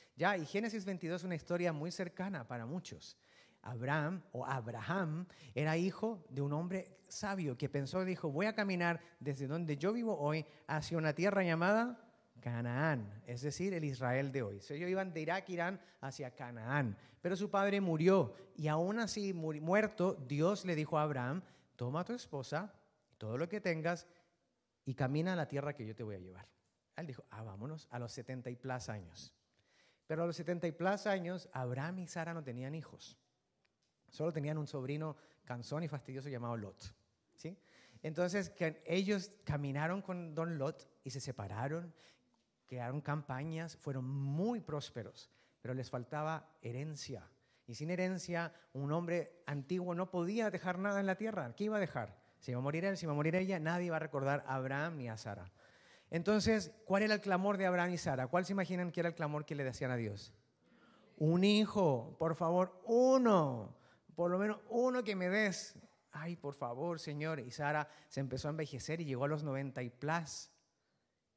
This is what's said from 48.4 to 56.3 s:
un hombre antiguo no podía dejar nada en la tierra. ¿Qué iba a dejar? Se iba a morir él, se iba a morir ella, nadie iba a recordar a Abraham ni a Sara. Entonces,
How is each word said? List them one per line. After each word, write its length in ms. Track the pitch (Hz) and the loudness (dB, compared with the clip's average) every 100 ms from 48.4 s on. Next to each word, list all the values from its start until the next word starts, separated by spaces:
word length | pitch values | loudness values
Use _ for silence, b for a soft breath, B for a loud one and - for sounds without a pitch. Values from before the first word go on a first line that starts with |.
| 170 B B | -4 B B
un 180 | 131 139 | -4 0
hombre 500 | 160 170 175 - - - | 0 2 0 -2 -8 -6
antiguo 480 | 143 131 180 180 170 | -6 -2 -2 0 -2
no 160 | 185 | 0
podía 400 | 180 175 220 220 | 0 0 2 0
dejar 260 | 185 180 180 | 0 -2 0
nada 220 | 196 202 | 0 2
en 80 | 196 | 2
la 80 | 190 | 0
tierra. 400 | 220 214 127 117 | 0 -2 -4 -2
¿Qué 80 | |
iba 140 | 208 214 | 0 2
a 20 | |
dejar? 420 | 185 135 104 - b b | 2 0 -4 -8 b b
Se 120 | - | -4
iba 80 | 123 | -2
a 40 | |
morir 220 | 135 156 190 | 0 0 0
él, 120 | 190 | 0
se 100 | 165 | 0
iba 60 | |
a 20 | 147 | 2
morir 200 | 156 180 | 4 4
ella, 220 | 185 190 | 2 0
nadie 300 | 156 175 180 | 0 0 0
iba 80 | 160 | 0
a 40 | |
recordar 440 | 156 139 135 143 - | 0 0 2 2 0
a 100 | 131 | -2
Abraham 400 | 131 139 160 160 | 0 -2 -2 -4
ni 120 | 120 | -6
a 80 | 107 | -6
Sara. 340 | 110 101 92 B B B B B B | -8 -8 -10 B B B B B B
Entonces, 600 | 170 170 | 0 4